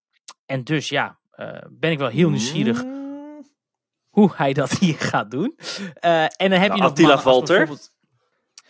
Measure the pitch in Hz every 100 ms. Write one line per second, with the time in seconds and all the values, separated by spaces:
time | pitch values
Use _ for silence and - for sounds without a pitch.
0 | _ _ - - - 135 120 151 - 139
1 | 107 - _ - 110 85 - 123 160 151
2 | 131 123 175 139 120 156 214 240 254 277
3 | 277 285 294 294 - _ _ _ _ _
4 | _ - 196 - 143 139 135 - 180 -
5 | - 139 107 127 240 - - - 196 143
6 | 170 165 156 - 190 185 202 196 - 143
7 | 156 139 135 127 123 185 311 139 - _
8 | _ _ _ _ _ -